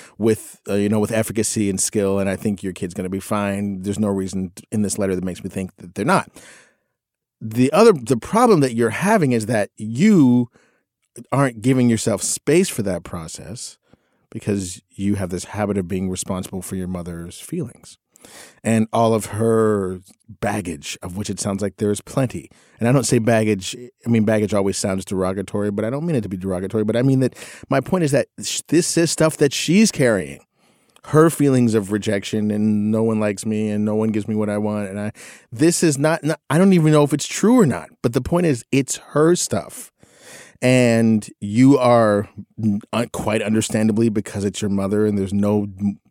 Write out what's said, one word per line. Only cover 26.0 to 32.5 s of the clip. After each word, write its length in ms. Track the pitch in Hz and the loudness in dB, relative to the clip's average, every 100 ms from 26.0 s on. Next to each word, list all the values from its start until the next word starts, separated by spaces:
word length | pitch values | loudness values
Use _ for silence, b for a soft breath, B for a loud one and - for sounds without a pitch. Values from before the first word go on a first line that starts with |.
| 175 | -2
mean 100 | 139 | -2
it 60 | |
to 60 | 101 | -4
be 80 | 95 | -6
derogatory. 480 | 95 90 95 110 | -4 -4 -4 -2
But 120 | 107 113 | 0 2
I 60 | |
mean 180 | 135 131 | 2 4
that 140 | 127 B B B B | 2 B B B B
my 120 | 135 | -2
point 240 | - 185 | 0 0
is 80 | 156 | 2
that 160 | 135 - - | 2 0 -6
sh-, 180 | 104 - - | -8 -8 0
this 280 | 156 - 165 | 0 2 0
is 140 | 170 | 0
stuff 260 | - 156 - | 2 0 2
that 140 | 143 | 0
she's 380 | - - 190 220 | 0 2 4 4
carrying. 500 | - 123 101 71 71 _ _ b b b b - | 4 2 2 -2 -12 _ _ b b b b 0
Her 240 | 151 160 | 4 4
feelings 440 | - 143 127 120 | 4 2 4 4
of 160 | 110 98 | 2 0
rejection 600 | 104 107 101 - 110 107 | -2 -2 -4 -2 -2 -2